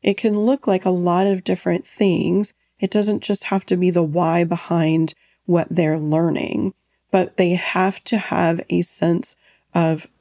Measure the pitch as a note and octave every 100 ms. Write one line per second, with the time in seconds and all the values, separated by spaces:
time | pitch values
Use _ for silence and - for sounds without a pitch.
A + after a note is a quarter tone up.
0 | - G3 A3 G#3 G#3+ C4+ - F#3 F#3 F3+
1 | F3 F3 G3 F#3+ - F#3 - F3 - -
2 | G3+ E3+ - F#3 G#3 - _ _ F#3+ G#3+
3 | G#3 G3+ - G3+ - G3 - F3+ F3+ F3
4 | D#3+ D#3+ E3+ E3+ E3+ E3+ - E3+ D#3+ D#3+
5 | D#3+ - _ _ - F3 D#3+ E3+ D#3+ D#3
6 | D3+ D#3 E3 - - - F#3+ - _ _
7 | _ F#3+ F3+ - F3+ F3 - F3+ F#3 F#3+
8 | - A3 - - E3+ E3 - F3 F3 -
9 | E3+ E3+ - - _ _ _ F3 E3 D#3+
10 | - _